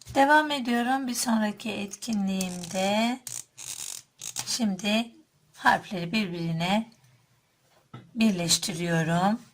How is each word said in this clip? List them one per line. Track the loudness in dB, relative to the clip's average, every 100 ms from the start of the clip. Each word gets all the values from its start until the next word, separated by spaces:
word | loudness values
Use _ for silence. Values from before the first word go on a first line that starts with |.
| -2 4
Devam | 6 6 4
ediyorum. | -2 0 0 0 -2 -2
Bir | -4
sonraki | 0 2 0 -4 -6
etkinliğimde | -6 -8 -8 -4 -2 0 0 -2 -6 -6 -2 0 2 0 -2 -8 -12 -14 -16 -14 -12 -12 -14 -16 -18 -14 -10 -6
şimdi | -2 -2 -2 0 0 -2 -10 _ _ _
harfleri | -2 2 2 0 -6 -2
birbirine | -2 -2 -2 -2 0 2 0 0 -10 _ _ _ _ _ _ _ _ _ -18 -8 2
birleştiriyorum. | 2 4 2 0 0 -4 0 2 2 2 2 0 -4